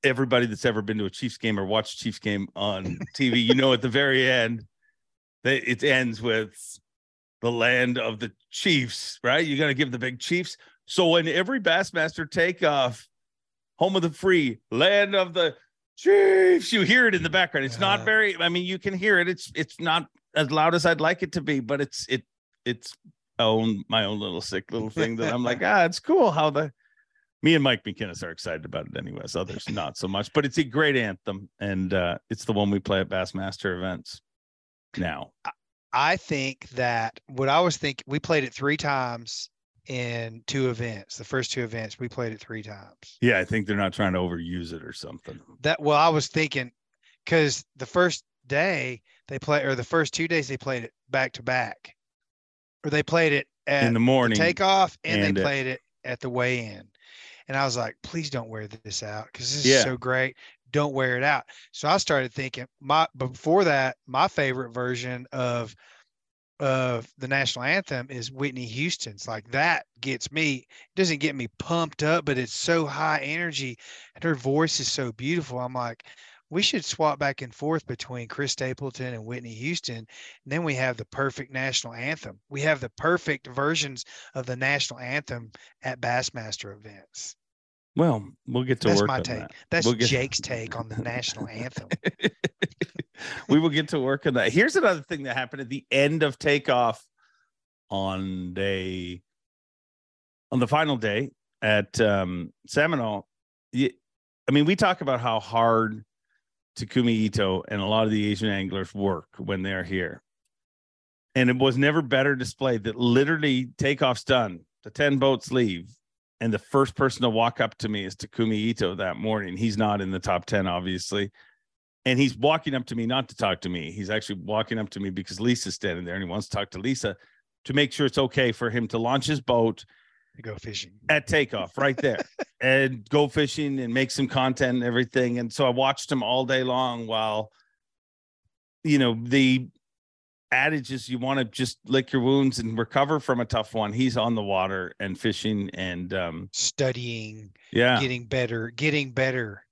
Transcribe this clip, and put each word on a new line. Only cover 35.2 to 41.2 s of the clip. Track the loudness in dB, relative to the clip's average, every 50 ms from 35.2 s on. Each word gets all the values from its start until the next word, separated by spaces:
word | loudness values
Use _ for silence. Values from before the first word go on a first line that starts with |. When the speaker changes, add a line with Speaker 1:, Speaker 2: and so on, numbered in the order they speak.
| -10 -14 _ _ _
Speaker 2:
I, | -12 -12 _ _ _ _ _ _ _ 0
I | 0 2 2 2 0
think | -2 -4 -2 -2 -2 -4 -6 _ -16 -12
that | -4 -2 0 0 0 0 -2 -4 -6 -12 _ _
what | -6 -2 0 4
I | 4 4
was | 4 4 0 0
thinking, | -4 -4 -4 -6 -8 -6
we | -6 -6
played | -2 2 2 2 2
it | -2 -6
three | -4 -2 0 0 0
times | 0 -2 0 0 -2 -2 -4 -8 -10 -12 -12 -12 -12 -14 _ _ _ _ _ _ _ -10
in | -8 -6 -6 -4 -6 -6 -8 -8 -10 -14 _
two | -4 -2 0 0 0
events. | 0 -2 -4 -6 -6 -10 -12 _ -16
The | -16